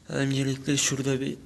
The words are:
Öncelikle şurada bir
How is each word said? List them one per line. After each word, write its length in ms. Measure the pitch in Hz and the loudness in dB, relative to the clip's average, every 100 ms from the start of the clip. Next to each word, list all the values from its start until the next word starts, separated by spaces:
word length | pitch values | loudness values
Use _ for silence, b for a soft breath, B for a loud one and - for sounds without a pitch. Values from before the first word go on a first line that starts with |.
| - | -6
Öncelikle 680 | 143 139 135 135 135 139 139 | -2 0 2 0 -2 0 2
şurada 440 | - 135 131 135 | 2 0 0 0
bir 160 | 139 - | 0 -6